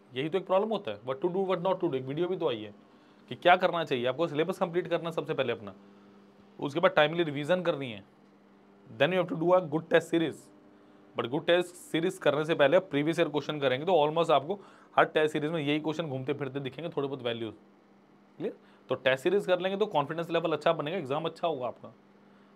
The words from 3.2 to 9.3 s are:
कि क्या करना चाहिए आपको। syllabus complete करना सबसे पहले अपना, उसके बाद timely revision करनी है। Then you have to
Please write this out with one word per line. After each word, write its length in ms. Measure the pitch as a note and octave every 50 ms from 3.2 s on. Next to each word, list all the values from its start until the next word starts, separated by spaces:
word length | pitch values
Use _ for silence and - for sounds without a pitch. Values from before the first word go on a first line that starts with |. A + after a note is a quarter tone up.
| - -
कि 40 | B2+
क्या 200 | - - E3+ F3+
करना 280 | F3+ F#3 F3 E3+ E3+ D#3+
चाहिए 220 | - C#3+ B2 A#2+
आपको। 220 | B2 C3 C#3+ E3+
syllabus 320 | E3 D3 D3 E3 F3+ F#3+ -
complete 280 | F#3+ F3 E3 F3+ F3
करना 240 | D#3+ E3+ D#3+ D#3+ E3+
सबसे 220 | D#3+ D#3+ D3 D#3 D3+
पहले 200 | C#3 B2+ A#2 A2+
अपना, 200 | G#2 G#2 G2 F#2+ - - - - - - - - - - - - - - - - -
उसके 200 | - D3 C3 E3
बाद 120 | F#3 F3+
timely 320 | F#3 D#3 D3+ D3+ E3 E3+ F3
revision 380 | D3+ C#3 C#3+ D3 C#3+ F3+ F#3
करनी 300 | F3 E3 D#3 C#3 C#3 B2
है। 120 | G#2+ G2+ G2+ - _ _ - _ _ _ _ _ - - _ - - - -
Then 260 | - A#2 A2+ C#3 D#3+ F#3
you 80 | F#3
have 80 | E3
to 120 | E3+